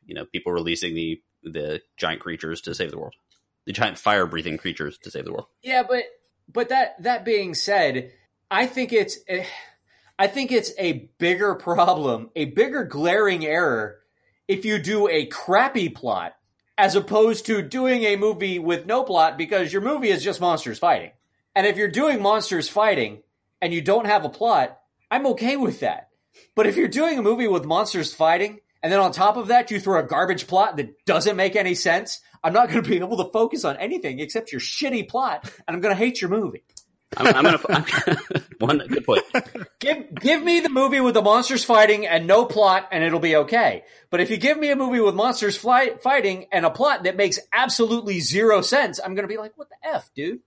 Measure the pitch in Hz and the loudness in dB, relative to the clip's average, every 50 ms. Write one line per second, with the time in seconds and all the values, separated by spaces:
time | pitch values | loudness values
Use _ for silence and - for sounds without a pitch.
0 | _ - 82 73 73 - - 90 - 90 87 87 82 85 85 - 92 90 82 82 | _ -14 -14 -14 -14 -10 -12 -8 -6 -4 -4 -4 -2 -2 -4 -4 -4 -6 -6 -6
1 | 82 82 80 - _ _ _ _ _ 82 80 82 73 76 78 - _ _ _ - | -6 -6 -6 -8 _ _ _ _ _ -12 -10 -8 -8 -6 -8 -10 _ _ _ -6
2 | 92 82 82 - - 87 82 80 - 80 82 82 - 85 87 - 90 78 - 82 | -6 -6 -6 -6 -10 -12 -12 -10 -8 -10 -10 -10 -10 -12 -12 -12 -12 -14 -14 -14
3 | 78 - - _ _ _ _ _ _ _ _ _ _ - 104 - 117 107 85 - | -14 -16 -16 _ _ _ _ _ _ _ _ _ _ -14 -4 -4 -4 -4 -4 -4
4 | - 107 104 101 92 80 82 82 80 87 78 78 - 92 87 - 78 73 - _ | 0 0 2 2 2 0 -2 -6 -6 -6 -8 -6 -8 -10 -8 -8 -10 -10 -10 _
5 | - - - - - - - - - _ _ _ _ 254 262 254 247 - 254 247 | -20 -14 -12 -12 -12 -10 -10 -12 -12 _ _ _ _ 0 0 0 0 0 -2 -4
6 | 233 - - _ _ _ _ _ _ _ - 233 240 240 262 262 254 - - - | -4 -8 -14 _ _ _ _ _ _ _ -4 -4 -2 0 2 0 0 0 -4 -6
7 | 175 233 247 233 185 233 226 208 196 180 156 - - 196 202 196 170 143 127 127 | -2 -2 -2 -2 0 0 0 0 0 -2 -6 -6 -2 0 2 2 2 2 0 -4
8 | 123 - _ _ _ _ _ _ _ _ 196 196 247 247 254 262 254 - 240 220 | -8 -10 _ _ _ _ _ _ _ _ 0 0 0 0 -2 -4 -4 0 2 0
9 | 190 - - - _ - 185 180 180 - - - - - _ _ _ _ _ _ | 0 0 -6 -14 _ -6 -6 -6 -6 -8 -14 -18 -20 -20 _ _ _ _ _ _
10 | _ _ _ - 196 202 - 277 262 - 254 226 - - - - 196 170 151 127 | _ _ _ 0 0 0 2 -2 -4 0 0 0 0 -2 -8 -4 -4 -4 -4 -4
11 | - - _ _ 165 175 180 180 208 202 185 - - 175 175 170 175 180 185 175 | -8 -18 _ _ 0 0 2 2 0 -2 -2 -4 -4 -2 2 2 4 4 2 2
12 | 147 131 117 110 113 - _ 165 151 135 - - 240 277 277 285 220 143 135 143 | 0 -2 -2 -4 -6 -10 _ -6 -6 -4 2 0 0 2 0 -6 -6 -6 -6 -4
13 | 156 170 180 208 214 202 185 165 160 151 156 170 180 151 123 113 107 107 - _ | 0 0 2 2 2 2 0 -2 -2 -2 0 0 2 0 0 -2 -4 -6 -10 _
14 | _ _ _ _ _ _ _ _ _ - 196 190 190 214 214 202 143 165 214 214 | _ _ _ _ _ _ _ _ _ -4 -4 -4 -2 -4 -4 -4 -2 -2 0 0
15 | 202 196 165 156 147 151 - - - - 185 208 254 269 262 240 185 170 - - | 0 2 2 0 -2 -4 -10 -12 -4 2 4 4 4 4 0 -2 -4 -4 -6 -6
16 | - 120 104 90 85 85 - _ _ _ _ _ _ _ _ - 196 190 - 202 | -4 -4 -4 -4 -4 -8 -12 _ _ _ _ _ _ _ _ 2 2 4 4 0
17 | - - 202 214 220 226 226 220 - - 220 208 175 139 220 262 254 262 254 247 | -2 2 2 4 4 4 4 0 -2 -2 -2 -2 -2 -4 -4 -2 0 0 2 2
18 | 226 214 202 196 202 214 208 170 196 190 185 175 160 170 175 170 170 180 220 254 | 2 0 0 2 0 -2 -2 -2 -4 -4 -4 -4 -2 -2 -2 -2 -2 -2 -2 -2
19 | 262 226 190 170 160 160 - 147 165 - 208 190 180 151 160 196 202 247 302 - | -2 0 2 2 2 2 2 -2 -6 -2 0 -2 -2 0 -4 -4 -2 -2 -4 -2
20 | 254 214 190 151 131 202 180 - 180 175 170 151 - 127 110 - - 175 151 98 | 0 0 0 0 0 -4 -4 -2 0 0 0 0 -4 -8 -8 -2 2 2 2 2
21 | 82 82 _ _ _ _ _ _ _ _ _ 202 190 208 190 185 208 202 156 214 | -2 -12 _ _ _ _ _ _ _ _ _ 0 2 2 0 0 -2 -2 0 0
22 | 285 311 277 226 202 196 214 214 - - 196 165 - - - 202 214 220 196 143 | 0 0 0 2 2 2 2 2 0 -2 -4 -4 -4 -2 0 2 2 2 2 2
23 | 117 107 104 - _ _ _ _ _ _ _ _ 180 170 170 170 147 175 196 233 | -2 -4 -6 -14 _ _ _ _ _ _ _ _ -6 -4 -4 -2 0 2 2 2
24 | 220 202 208 202 156 143 - - 214 233 214 156 127 120 - _ _ _ _ _ | 2 2 2 2 0 -2 -6 -2 0 2 2 2 2 0 -4 _ _ _ _ _
25 | _ _ 220 254 277 269 226 - 220 240 277 285 254 202 - - 139 107 - - | _ _ -4 0 0 0 -2 0 -2 -2 -2 0 -2 -2 -2 -2 -4 -4 -4 -6
26 | - _ _ _ _ _ _ _ _ _ _ - 220 415 392 - - 208 - 262 | -12 _ _ _ _ _ _ _ _ _ _ 2 2 2 2 2 0 0 0 0
27 | 311 339 311 262 214 202 226 233 247 220 185 170 135 147 160 180 214 208 - 185 | 0 0 0 0 0 0 0 2 0 0 0 0 0 0 0 0 0 -2 -4 -6
28 | 151 - - - 160 160 170 180 196 214 214 208 _ _ _ _ - 165 185 196 | -6 -6 -2 0 2 2 4 2 0 -4 -6 -14 _ _ _ _ -4 0 2 2
29 | 190 180 - 160 185 208 214 247 226 190 233 247 240 240 214 196 190 190 190 165 | 2 2 2 2 2 2 2 0 0 2 2 2 2 2 -6 -4 -2 0 0 0
30 | 139 123 160 143 180 185 185 - - - 180 185 202 214 165 147 135 110 - _ | 0 0 0 0 0 0 -2 -4 -4 0 2 4 4 2 0 -6 -8 -8 -10 _
31 | _ - 175 160 156 208 202 185 190 190 190 208 196 185 175 - - 170 165 185 | _ 0 0 2 2 0 2 2 0 0 2 0 0 0 -2 0 2 2 0 0
32 | 202 - - - _ _ _ _ - 165 175 220 247 - 156 233 - - 196 175 | 0 -6 -12 -14 _ _ _ _ -4 2 4 4 4 4 2 0 0 2 0 0
33 | 180 185 233 185 180 - - 220 226 220 - 277 - 160 139 - 180 226 330 359 | 0 -2 -2 -4 -4 -2 0 0 0 0 0 -4 -4 -4 -4 -4 -4 -6 -6 -6
34 | - 151 131 131 151 147 - 226 226 - - 123 - - - - 302 - 254 233 | -6 -6 -8 -8 -10 -6 -6 -8 -8 -6 -10 -8 -8 -8 -6 -4 -4 -4 -4 -4
35 | 196 - - 247 262 240 165 147 - - - - - - 165 180 175 214 196 180 | -6 -4 -4 -2 -2 -2 -4 -6 -8 -14 -20 -14 -10 -8 -6 -2 0 0 0 2
36 | 226 254 247 - 196 175 190 220 208 151 - - _ _ _ - _ _ _ _ | 0 -2 -2 -4 -4 -2 -2 -2 -2 -4 -8 -12 _ _ _ -20 _ _ _ _
37 | _ _ - - - 240 - 131 147 - 160 147 - - 170 151 156 - - - | _ _ -6 2 4 4 6 6 4 4 4 2 0 0 -2 -2 0 -2 -4 -2
38 | - - 165 - - - - - - _ - - 110 127 151 147 - - 254 - | 0 0 -2 -2 -4 -6 -6 -6 -6 _ -6 -4 0 0 0 0 0 -2 -4 -2
39 | - - 113 - - - - 254 247 - - - 185 - _ _ - 277 311 294 | 0 2 2 2 2 0 -4 -4 -4 -4 -14 -16 -16 -16 _ _ -4 -4 -4 -4
40 | - - 170 - - 254 320 330 311 349 339 339 330 330 269 254 269 269 262 269 | -6 -14 -14 -4 0 2 2 2 2 2 2 2 2 2 2 2 2 2 2 2
41 | 254 247 226 220 196 208 214 240 240 - 269 240 - - 240 214 214 208 214 208 | 2 4 4 4 4 6 4 4 4 0 -2 -2 0 4 6 8 8 8 6 2
42 | 214 170 165 165 165 170 190 220 247 240 - 214 214 196 185 190 196 - 190 165 | 0 0 0 0 4 6 6 6 6 2 2 4 4 6 4 4 0 -2 -2 0
43 | 160 165 160 170 160 165 156 151 147 - 226 233 220 175 101 85 - - - - | 0 0 0 0 2 4 4 4 4 4 2 2 2 2 0 -2 -12 -18 -20 -20
44 | _ _ - 175 175 180 220 190 160 269 302 302 302 294 285 269 269 254 247 240 | _ _ -2 0 0 0 -2 0 2 0 2 2 0 0 0 0 0 -2 0 2
45 | 220 202 180 190 214 254 247 - 214 202 - - - 233 254 - 269 240 - - | 2 2 2 2 0 0 0 0 -2 -2 -4 -2 0 2 2 4 2 0 -2 -4
46 | - 254 277 277 196 196 190 185 180 _ - 175 165 160 - - 247 294 277 196 | 0 0 2 2 2 0 -4 -4 -8 _ -2 0 0 0 0 2 2 2 2 2
47 | 180 185 180 190 202 185 196 - - _ - 220 254 247 - - 233 220 226 233 | -2 -4 0 2 0 0 0 -4 -6 _ 0 0 0 0 2 0 2 2 0 -2
48 | 220 202 190 175 151 113 131 196 220 226 214 196 190 - 247 277 269 196 156 - | -2 -4 -4 -4 -4 -2 0 2 4 4 4 4 2 2 2 2 2 0 -4 -8
49 | - 196 190 196 202 180 214 220 214 214 _ - 285 _ - _ - 311 302 156 | -10 -8 -6 -6 -6 -6 -8 -10 -10 -14 _ -20 -20 _ -20 _ -8 -8 -6 -8
50 | - _ _ 139 143 170 226 - _ | -8 _ _ -8 -8 -8 -8 -10 _